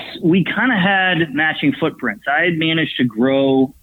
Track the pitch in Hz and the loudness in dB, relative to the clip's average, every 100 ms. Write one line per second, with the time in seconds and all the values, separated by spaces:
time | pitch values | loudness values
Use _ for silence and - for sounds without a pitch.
0 | - - 170 185 - - 240 220 185 196 | -4 -4 2 2 2 0 0 2 2 2
1 | 185 175 165 139 156 151 147 135 160 - | 2 0 -2 -2 -2 0 -2 0 -4 -4
2 | 123 104 - 147 175 165 160 160 156 - | -6 -6 -2 0 0 0 -2 0 -2 -2
3 | 127 110 127 135 135 135 135 - | -2 0 0 2 2 2 2 -2